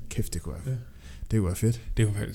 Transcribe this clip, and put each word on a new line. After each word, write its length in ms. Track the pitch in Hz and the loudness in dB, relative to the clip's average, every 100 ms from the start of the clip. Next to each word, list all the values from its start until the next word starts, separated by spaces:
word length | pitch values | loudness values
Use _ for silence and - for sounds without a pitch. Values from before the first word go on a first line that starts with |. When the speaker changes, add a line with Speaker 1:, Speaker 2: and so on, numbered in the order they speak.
| - | -4
Speaker 1:
kæft, 240 | - - | -2 -2
det 80 | - | -2
kunne 120 | 76 | -4
være, 80 | 90 135 | -6 -4
Speaker 2:
Ja. 40 | 123 - - - - - | -4 -6 -14 -16 -10 0
Speaker 1:
det 80 | 113 | 2
kunne 80 | 90 | 4
være 100 | 90 | 4
fedt. 240 | 110 120 - - | 2 2 0 4
Speaker 2:
Det 100 | 107 | 4
kunne 100 | 101 | 2
være, 80 | - | -2